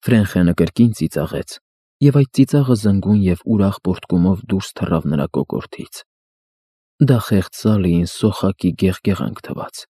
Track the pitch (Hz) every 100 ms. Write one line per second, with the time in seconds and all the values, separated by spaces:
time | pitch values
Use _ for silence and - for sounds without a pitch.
0 | - 120 101 - 87 87 85 - 120 110
1 | 78 - 73 - - - _ _ _ _
2 | 143 139 139 - 175 147 131 120 104 98
3 | 92 104 95 90 - 110 98 98 - 92
4 | - 90 90 95 - 98 - - - 82
5 | 73 73 69 - 69 - - - - -
6 | - _ _ _ _ _ _ _ _ _
7 | 139 127 - 101 92 - 110 107 90 85
8 | 90 - 110 98 95 98 95 80 95 92
9 | - 95 - - - - - - -